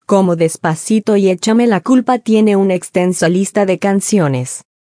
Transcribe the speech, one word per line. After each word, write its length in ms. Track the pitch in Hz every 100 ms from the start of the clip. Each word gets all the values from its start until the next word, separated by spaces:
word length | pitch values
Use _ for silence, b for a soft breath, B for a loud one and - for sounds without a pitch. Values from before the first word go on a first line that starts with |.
| -
como 300 | 196 185 170
Despacito 840 | 160 - 170 156 - 220 214 202
y 120 | 190
Échame 380 | 185 220 233 240
la 140 | 185
culpa, 380 | 233 254 254 247
tiene 360 | 226 214 214 196
una 180 | 196
extensa 540 | 180 - 185 180 180 170
lista 360 | 180 196 208 196
de 140 | 185
canciones. 840 | 196 196 - 208 147 127 127 - - _